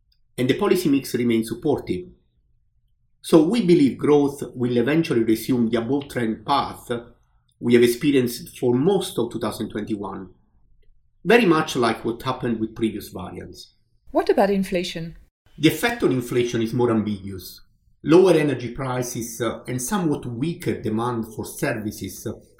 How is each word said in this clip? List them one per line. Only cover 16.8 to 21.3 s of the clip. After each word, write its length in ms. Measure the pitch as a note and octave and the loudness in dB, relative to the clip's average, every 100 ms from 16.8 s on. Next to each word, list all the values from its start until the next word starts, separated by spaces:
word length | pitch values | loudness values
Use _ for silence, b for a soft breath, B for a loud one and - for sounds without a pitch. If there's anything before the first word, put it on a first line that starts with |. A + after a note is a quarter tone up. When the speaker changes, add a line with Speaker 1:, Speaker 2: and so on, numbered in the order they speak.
| A#2+ | 2
Speaker 1:
ambiguous. 680 | A2 G#2 G2 G2 F#2+ - - _ _ _ _ | 2 0 -4 -8 -12 -14 -20 _ _ _ _
Lower 300 | C#3+ E3 F#3+ | 6 8 8
energy 400 | D#3+ D3 B2 A#2+ | 6 2 -2 -6
prices, 680 | - C3 B2+ B2 B2+ A2+ - | -8 -6 -4 -6 -6 -8 -4
uh, 200 | A2+ A2+ - | -4 -4 -6
and 140 | B2+ | -6
somewhat 440 | - G#3 E3+ C#3 B2 | -2 -2 0 -2 -4
weaker 560 | A#2 D3+ D#3+ - G#2 | -6 -4 -4 -4 -4
demand 540 | A2 G#2+ A#2+ A#2 A2 | -4 -4 -2 -4 -6